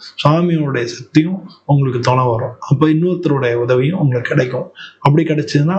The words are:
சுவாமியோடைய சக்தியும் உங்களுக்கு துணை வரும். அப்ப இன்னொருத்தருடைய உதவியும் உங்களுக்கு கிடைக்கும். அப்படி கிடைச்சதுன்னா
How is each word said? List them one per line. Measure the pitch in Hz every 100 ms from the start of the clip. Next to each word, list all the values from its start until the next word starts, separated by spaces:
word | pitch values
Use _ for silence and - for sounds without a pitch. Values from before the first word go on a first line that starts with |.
| - -
சுவாமியோடைய | 143 160 175 160 143 123 117
சக்தியும் | - - 156 170 190 - - -
உங்களுக்கு | 143 131 120
துணை | 123 127 123
வரும். | 110 98 -
அப்ப | - 131 156
இன்னொருத்தருடைய | 156 180 175 151 135 123
உதவியும் | 120 120 127 143 190
உங்களுக்கு | 143 123 -
கிடைக்கும். | 151 - 127 - - - _
அப்படி | 139 156
கிடைச்சதுன்னா | 156 151 - 147 156